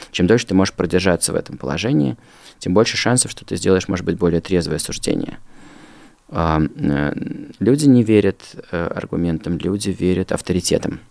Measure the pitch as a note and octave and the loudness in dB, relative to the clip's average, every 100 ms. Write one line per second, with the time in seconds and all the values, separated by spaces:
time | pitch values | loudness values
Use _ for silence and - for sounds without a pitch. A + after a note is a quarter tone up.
0 | - - F2+ A#2+ - F#2+ F#2 - F2+ F2+ | -8 0 4 4 4 2 2 0 0 2
1 | F#2 E2+ - F2+ - - C2+ D2 A2+ D3+ | 2 2 0 -4 -6 -8 -6 -4 0 0
2 | C2+ - - - - - F2+ G2 A2+ - | 0 -4 -12 -20 -20 -10 0 2 2 0
3 | A#2 B2 - - - F#2 F#2+ F#2 - F#2 | 0 0 0 -6 -8 -2 2 2 2 -4
4 | F#2 F2 F2 E2 - F2+ D2+ D#2 - - | -2 0 2 2 0 0 0 -4 -6 -6
5 | - - - - - - - - - - | -4 -4 -4 -10 -18 -20 -20 -20 -20 -20
6 | - _ - F2+ E2 D#2 D2+ - D2 C#2+ | -20 _ -8 -2 0 0 0 -2 -2 0
7 | D2 - - - - - G2+ D3 C#3+ B2 | -2 -4 -8 -10 -12 -2 0 4 6 6
8 | G#2+ G#2+ F#2+ - - - - F2 E2+ - | 6 4 4 0 -10 -20 -8 -4 -4 -6
9 | - E2+ E2+ D#2+ E2+ E2+ F2+ G2+ G2+ F2+ | -6 -2 -2 -2 -4 -4 -2 -2 -4 -2
10 | F2+ F#2 F#2+ - - F2+ - D#2+ - - | 0 0 -2 -4 -2 -2 0 -2 -2 -8
11 | - | -14